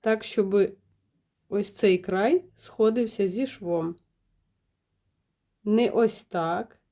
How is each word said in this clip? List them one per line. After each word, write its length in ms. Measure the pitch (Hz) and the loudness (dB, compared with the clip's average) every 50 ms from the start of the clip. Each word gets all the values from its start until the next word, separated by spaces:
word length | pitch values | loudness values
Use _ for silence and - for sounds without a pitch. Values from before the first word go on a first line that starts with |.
так, 240 | _ 220 220 220 - | _ 0 -2 -2 -2
щоб 520 | - - - 202 190 190 202 190 - - _ _ _ _ _ _ _ _ _ _ _ _ _ _ _ | -6 -2 0 0 2 2 2 2 2 -2 _ _ _ _ _ _ _ _ _ _ _ _ _ _ _
ось 240 | - 202 202 - - | -4 -4 -4 -4 -6
цей 260 | - - 202 185 180 | 0 2 2 2 2
край 460 | 180 - 190 185 202 233 320 370 - - _ | 0 -2 -2 0 2 2 2 2 0 -4 _
сходився 720 | _ - - - - 220 220 220 247 240 220 - - 202 190 | _ -20 -20 -2 0 2 2 2 2 -2 -2 -2 -2 -2 -2
зі 180 | 180 220 269 | 0 -4 -4
швом. 500 | 262 - - 202 175 170 170 165 170 170 - _ _ _ _ _ _ _ _ _ _ _ _ _ _ _ _ _ _ _ _ _ _ _ _ _ _ _ _ _ _ _ _ _ | -6 -6 -10 -4 -2 -2 -2 -2 -4 -6 -10 _ _ _ _ _ _ _ _ _ _ _ _ _ _ _ _ _ _ _ _ _ _ _ _ _ _ _ _ _ _ _ _ _
Не 260 | 208 208 226 240 - | 0 2 4 2 2
ось 320 | - - 233 220 214 - - | 2 2 2 2 0 -4 -18
так 580 | _ - 180 165 165 170 190 233 - - _ _ _ | _ -6 -4 -2 -2 -4 -4 -6 -10 -14 _ _ _